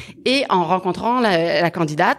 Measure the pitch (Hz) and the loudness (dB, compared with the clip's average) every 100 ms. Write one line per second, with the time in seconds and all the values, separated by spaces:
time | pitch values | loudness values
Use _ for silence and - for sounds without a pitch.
0 | - - 214 262 262 185 165 185 185 180 | -10 0 2 2 0 0 0 -2 -2 -4
1 | 226 247 226 170 170 165 170 175 160 151 | 0 0 2 2 2 0 -2 -2 -4 0
2 | 190 | 0